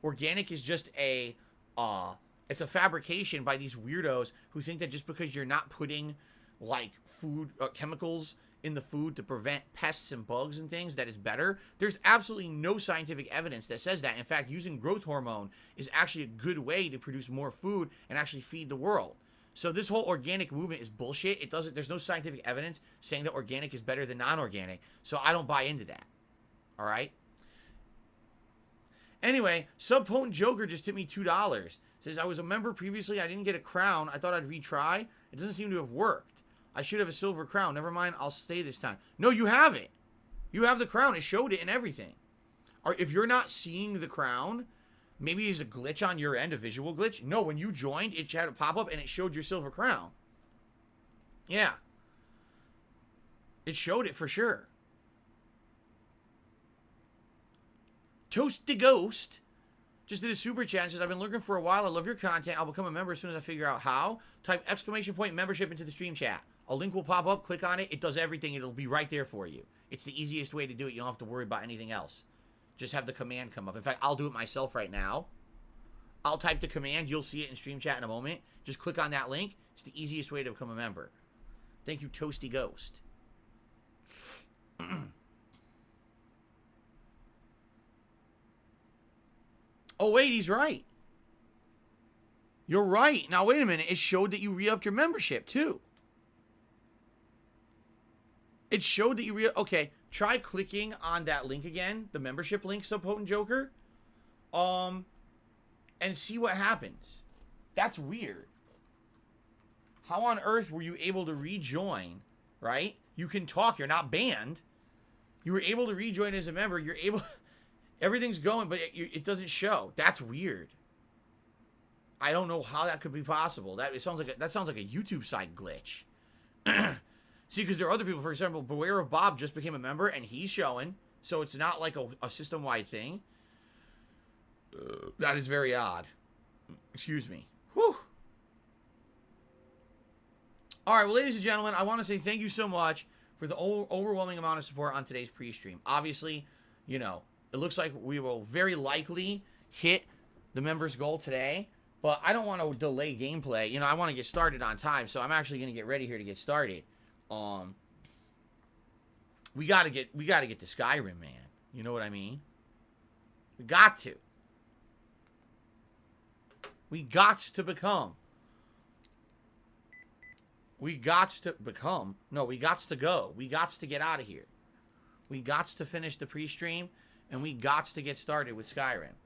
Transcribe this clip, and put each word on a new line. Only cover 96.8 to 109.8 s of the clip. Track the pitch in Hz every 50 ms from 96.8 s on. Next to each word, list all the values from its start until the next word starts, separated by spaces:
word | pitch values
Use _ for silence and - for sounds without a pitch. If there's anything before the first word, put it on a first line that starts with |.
| _ _ _ _ _ _ _ _ _ _ _ _ _ _ _ - _ _ _ _ _ _ - _ _ _ _ _ _ _ _ - _ _ - - _ _
It | - 214
showed | - - - 196 214 240 262 220
that | 233
you | 214 208
re-, | 214 220 220 -
okay, | - 208 - 185 165 147 139 - _ - -
try | - - 208 208 240 240
clicking | - - - 185 196 190 196 208 208 214 214 -
on | - 165 170 170 165
that | 156 147 143 131
link | 131 135 147 143
again, | 175 160 180 180 190 214 220 220 202
the | - 156
membership | 135 127 131 147 170 - 202 202 196
link, | 190 202 208 196
Subpotent | - 214 202 170 185 208 208 208 175
Joker, | 202 208 214 208 247 269 269 269 - - - - - - - - - - - - - _ - _
um, | - 165 180 180 180 180 185 180 185 185 185 - - - - - _ - _ _ _ _ _ _ - _ - - _ _
and | 175 190 185
see | - - - 214 233
what | 233 214 185
happens. | 190 202 208 226 - - 95 - - - - - - - - - - - - - - - _ -
That's | - 202 226 - 170
weird. | 147 135 190 233 220 127 95 85 - - _ _ _ _ - - _ _ _ _ _ _ _ _ _ _ _ _ _ _ _ _ _ _ _ _